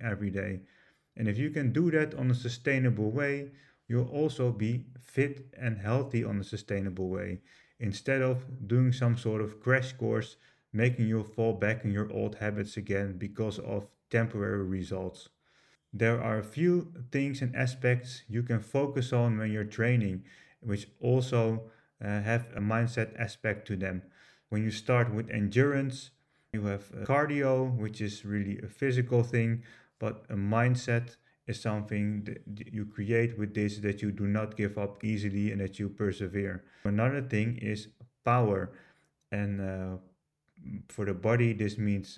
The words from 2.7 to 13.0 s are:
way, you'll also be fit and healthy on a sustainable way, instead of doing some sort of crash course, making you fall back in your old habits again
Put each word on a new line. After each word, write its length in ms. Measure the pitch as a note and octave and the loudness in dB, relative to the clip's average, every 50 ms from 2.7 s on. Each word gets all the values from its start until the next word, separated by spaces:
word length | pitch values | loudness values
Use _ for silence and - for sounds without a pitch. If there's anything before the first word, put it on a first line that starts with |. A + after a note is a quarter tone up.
| C#3 C3 C3 B2 G#2+ G2+ G#2+ G#2+ | 2 4 4 4 4 2 2 0
way, 400 | A2 C#3+ C#3+ C#3+ C#3+ C#3+ C#3+ C#3+ - - - _ _ _ _ | 0 0 0 0 0 -2 -6 -10 -14 -20 -20 _ _ _ _
you'll 200 | - A#2+ A#2+ B2+ | -2 0 0 0
also 440 | B2 - C#3+ D#3 D3+ - - B2 B2 | 0 0 0 0 0 2 2 0 0
be 340 | A2 G2+ G#2+ A2 A#2+ B2 - - - - | 2 2 0 0 0 -2 -4 -8 -14 -20
fit 460 | - - - C3+ C#3 C#3+ C#3 - - - - - | -20 -2 0 2 2 2 0 -6 -14 -16 -12 -6
and 180 | B2+ A#2 A2 | -4 -2 -2
healthy 460 | G2 G2 G#2+ A#2 C3+ C3+ - - A#2 A2+ | -2 0 0 2 2 2 0 0 0 0
on 160 | G#2+ G#2 G2+ | 0 -2 -2
a 40 | F#2+ | -2
sustainable 680 | - - G2+ - - G2+ G2 G2 G2 F2+ F#2+ F#2+ F#2 | -4 -8 -8 -4 -4 -2 -2 -2 -2 -2 -2 -2 -2
way, 320 | F#2 F#2 F#2+ F#2+ F#2 F2+ - _ - - _ _ _ - | -2 -4 -4 -6 -6 -8 -10 _ -20 -20 _ _ _ -6
instead 420 | B2 G#2 G2 - - C3+ C3+ C3 | -4 -4 -4 -4 -2 0 0 2
of 460 | C3 C3 B2+ B2+ - - - - G#2+ | 2 2 0 0 -4 -8 -10 -10 0
doing 240 | G2 A#2 B2+ B2+ B2+ A#2+ | 4 6 6 6 6 4
some 220 | - B2 A#2+ A#2 | 4 4 4 2
sort 260 | A#2 - A2+ A2 G#2+ | 2 0 0 0 0
of 180 | G#2+ G#2 G#2+ - | -2 -4 -6 -2
crash 340 | - B2 C3 C3 B2 - - | 2 2 4 4 2 -2 -4
course, 440 | - A#2 A2 A2+ A2 G#2+ - - - _ _ _ _ _ _ | -2 0 0 2 0 -2 -4 -10 -18 _ _ _ _ _ _
making 360 | - G#2+ A#2 B2 B2 A#2+ A2+ | 2 4 4 4 4 4 2
you 160 | A2 A2 A2 G#2 | 2 2 0 -2
fall 300 | - - - A2+ A2+ G#2+ | -2 -2 0 2 2 2
back 300 | F#2+ G2+ G#2 A2 A2+ - | 2 2 0 0 0 0
in 60 | G#2 | 0
your 200 | G2+ G#2 G#2 G#2 | 0 0 -2 -2
old 240 | G#2 G#2 G#2+ G#2 G#2+ | -2 -2 -2 -2 -2
habits 420 | - G#2 G#2+ G#2 G#2 G2+ G#2 - | -4 -4 -2 -2 -2 -4 -4 -6
again 400 | A2 G2+ - G2 G2 | -8 -4 -2 -2 0